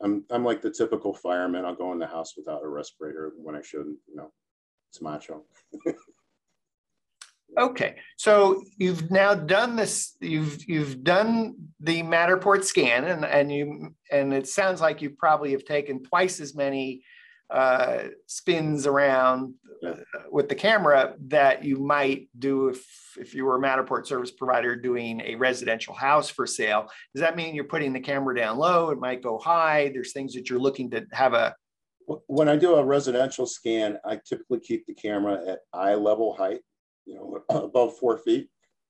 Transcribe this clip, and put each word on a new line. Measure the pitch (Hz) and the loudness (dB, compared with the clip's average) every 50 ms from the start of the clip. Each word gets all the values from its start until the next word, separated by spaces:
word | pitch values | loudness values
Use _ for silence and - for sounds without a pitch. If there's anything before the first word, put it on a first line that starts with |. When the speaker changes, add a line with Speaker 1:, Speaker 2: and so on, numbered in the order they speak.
Speaker 1:
I'm, | 101 101 104 101 - - | -4 -2 -2 -2 -4 -4
I'm | 120 120 123 | -4 -2 0
like | 120 113 104 - | 0 -2 -2 -4
the | 110 | -4
typical | 104 - 117 - 113 104 - 104 92 | -2 -2 -2 -2 -2 -2 -4 -4 -6
fireman. | - - 90 90 90 90 90 87 90 90 | -4 -4 -4 -2 -2 -2 -2 -4 -4 -4
I'll | 90 87 | -6 -6
go | 87 90 90 90 | -6 -6 -6 -6
in | 85 | -6
the | 82 | -6
house | 78 82 80 80 - - | -6 -8 -8 -10 -10 -14
without | - 73 80 76 73 76 | -14 -12 -10 -8 -8 -8
a | 76 | -8
respirator | 71 73 71 - - - 78 76 73 78 78 78 76 | -8 -10 -10 -12 -14 -14 -12 -12 -10 -10 -10 -12 -12
when | 80 78 78 76 | -14 -14 -14 -12
I | 73 71 | -12 -12
shouldn't, | - - 76 73 76 76 73 _ _ | -12 -12 -10 -10 -10 -12 -14 _ _
you | 76 | -18
know, | 73 73 - _ _ _ _ _ _ _ _ _ _ _ _ | -18 -18 -18 _ _ _ _ _ _ _ _ _ _ _ _
it's | - - 80 | -20 -14 -12
macho. | 78 76 76 - - 80 78 - _ _ _ _ _ - - - | -12 -12 -12 -12 -14 -18 -18 -18 _ _ _ _ _ -18 -10 -8
<laughs> | 330 - - - _ _ _ _ _ _ _ _ _ _ _ _ _ _ _ _ _ _ _ _ _ _ _ - - _ _ _ _ - - | -8 -8 -8 -12 _ _ _ _ _ _ _ _ _ _ _ _ _ _ _ _ _ _ _ _ _ _ _ -20 -20 _ _ _ _ -2 0
Speaker 2:
Okay, | 247 - 262 - - - - - - - - - | 0 0 0 -2 -4 -4 -4 -8 -18 -20 -14 -2
so | - 220 214 208 202 190 190 190 - - _ | 4 6 6 8 8 6 4 2 -2 -8 _
you've | 208 185 180 180 165 160 165 | -2 0 0 0 -2 -2 2
now | 190 190 196 202 208 | 4 4 6 4 4
done | 175 156 151 185 202 240 240 233 | 2 2 2 2 2 2 2 0
this, | 226 202 - - - - - - _ | -2 -2 -2 -2 -4 -8 -8 -10 _
you've, | 185 170 160 156 156 151 143 - - - | -6 -4 -2 -2 -2 -4 -6 -8 -6 -4
you've | 165 156 151 139 135 127 131 | -2 -2 -2 -4 -6 -2 2
done | 170 175 190 214 226 233 226 226 214 - - - - - - | 4 4 4 4 2 2 0 0 -2 -6 -12 -18 -20 -18 -6
the | 147 160 170 165 165 | -4 -2 -2 -2 0
Matterport | 165 170 165 170 175 185 185 185 202 196 196 190 | 2 2 4 4 4 4 4 4 4 4 4 2
scan, | - - 185 143 120 120 123 139 | 2 2 2 4 4 4 2 2
and, | 175 180 160 151 | 0 -2 -2 0
and | 143 143 143 143 147 | 2 4 4 4 2
you, | 143 143 143 147 151 151 156 160 - _ _ - 147 | 0 -2 -4 -4 -6 -10 -12 -14 -14 _ _ -2 0
and | 143 139 139 135 | 0 2 2 0
it | 135 135 | -2 -2
sounds | - - - 190 190 185 160 165 | -2 0 0 2 2 2 2 0
like | 156 147 147 | 0 0 -2
you | 147 139 | -6 -10
probably | 143 - - 160 156 147 147 143 139 | -4 0 2 4 4 4 2 0 -2
have | 135 - | -4 -2
taken | - 151 147 143 143 135 131 131 | -2 -2 -2 -2 -2 -6 -8 -6
twice | - - 175 185 185 180 - | -2 0 2 2 0 -2 -4
as | 151 135 156 | -10 -10 -6
many, | 147 139 139 135 135 131 131 127 131 - _ - - - - _ _ _ - | -4 -2 -2 -2 -2 -4 -6 -8 -10 -16 _ -20 -20 -20 -20 _ _ _ -4
uh, | 135 135 131 127 127 131 127 131 127 - - - - - _ | 0 2 4 4 4 4 2 0 0 -2 -4 -8 -12 -16 _
spins | - - - - 185 175 165 156 156 151 143 135 | -16 -16 -4 -2 0 0 2 0 0 -2 0 0
around, | 147 139 139 143 139 131 131 131 127 127 127 131 131 127 - _ - - - | 2 2 4 4 4 4 4 4 4 2 2 -2 -6 -10 -16 _ -20 -18 -12
Speaker 1:
Yeah. | - - - - - - - | -10 -10 -10 -12 -14 -14 -16
Speaker 2:
uh, | - - - | -14 -10 -2
with | - 151 139 - | 0 0 0 0
the | 139 | -2
camera | - - 208 226 208 180 151 147 135 127 - - 156 143 127 | 0 2 2 2 4 4 6 6 6 4 2 -2 -10 -6 0
that | 147 151 139 135 127 - 147 | 2 4 6 6 4 2 0
you | 147 135 135 | -2 -2 -2
might | 139 143 147 147 139 135 135 - - - - 120 | 0 0 2 2 2 0 0 -2 -6 -12 -12 -6
do | 123 139 139 135 135 131 | -2 -2 0 2 0 0
if, | 127 127 - - - - - - - - | -2 -4 -10 -18 -20 -20 -20 -20 -18 -18
if | 113 - - | -18 -14 -8
you | 131 131 | -4 -2
were | 135 127 | 0 0
a | 131 | 2
Matterport | 135 135 131 131 127 - 135 113 - | 2 2 2 0 0 -2 -4 -6 -4
service | - 143 123 123 123 | -4 -6 -6 -6 -6
provider | - - 131 127 123 120 117 123 123 | -8 -6 -2 0 2 2 2 0 -2
doing | 120 123 127 123 120 117 117 113 110 - | -2 -2 -2 -2 -2 -2 -4 -6 -8 -8
a | - 117 | -8 -4
residential | 113 127 127 123 123 - 117 113 113 - - 95 | 0 0 0 0 0 -2 -2 -2 -2 -4 -8 -8
house | - 127 139 147 151 143 - | -4 0 2 4 4 2 0
for | - - 120 | -4 -6 -6
sale. | 113 - - 117 107 107 107 - - - - - - - | -4 -2 -2 0 2 2 0 0 -4 -10 -20 -20 -14 -4
Does | 131 165 | -2 0
that | 165 170 | 0 0
mean | 175 165 165 156 | -2 -4 -6 -6
you're | 147 143 | -8 -6
putting | 143 - 160 147 135 131 | -4 -4 -4 -2 -2 -4
the | 127 | -4
camera | 131 - 143 139 135 131 123 | -4 -4 -2 -2 -2 -2 0
down | 123 117 110 113 131 | 0 0 0 0 2
low? | 156 175 180 170 170 160 | 2 4 4 4 2 2
It | 147 131 | -2 -2
might | 127 127 127 127 127 | -4 -4 -4 -4 -4
go | 123 113 113 | -6 -6 -2
high. | - 165 170 170 165 156 151 151 143 143 | 0 0 2 4 4 4 4 2 2 0
There's | 131 131 120 - - | -2 -6 -8 -8 -8
things | 139 135 135 127 | -10 -10 -10 -10
that | 113 - - | -10 -6 -4
you're | 127 123 | -2 0
looking | 131 139 135 - 127 117 | 0 0 0 -2 -4 -6
to | 123 110 - - - | -6 -8 -8 -6 -2
have | 127 135 127 120 | 2 2 4 4
a | 117 113 107 - - _ _ _ _ _ _ _ _ _ | 4 2 0 -2 -6 _ _ _ _ _ _ _ _ _
Speaker 1:
Wh-, | - 156 - - - | -10 -10 -10 -8 -2
when | 139 143 156 147 | 0 2 4 4
I | 151 | 4
do | 151 170 175 170 | 4 6 6 6
a | 151 139 | 6 6
residential | 135 143 143 143 135 120 123 131 131 - - 127 | 4 2 2 2 2 2 2 0 0 -2 -4 -6
scan, | 120 - - - 117 113 165 165 160 - - - | -6 -6 -6 -4 -2 0 0 0 -2 -2 -6 -8
I | 107 110 110 - | -8 -8 -8 -8
typically | - 123 117 - - 123 113 | -8 -10 -10 -6 -4 -4 -4
keep | - - 117 113 - | -4 -4 -6 -6 -6
the | - - | -10 -12
camera | - - 107 104 101 101 104 101 92 85 92 | -8 -6 -4 -2 -2 0 -2 -2 -2 -4 -6
at | 92 - - _ - | -8 -8 -10 _ -6
eye | 90 95 98 104 | -2 0 2 2
level | 104 104 104 107 107 113 104 - | 2 2 2 2 2 0 -2 -2
height, | - 95 95 107 - - _ _ _ _ _ _ _ _ | -2 -2 -2 -4 -6 -10 _ _ _ _ _ _ _ _
you | - - | -20 -18
know, | - - - - - - - | -16 -14 -12 -12 -8 -4 -2
<clears throat> | - 156 - | -2 -2 -2
above | - - 123 120 117 - | 0 2 2 2 2 0
four | - 127 120 113 - | 0 0 0 0 0
feet. | - - 113 135 - - _ _ _ _ _ _ _ _ | 0 0 0 0 0 -4 _ _ _ _ _ _ _ _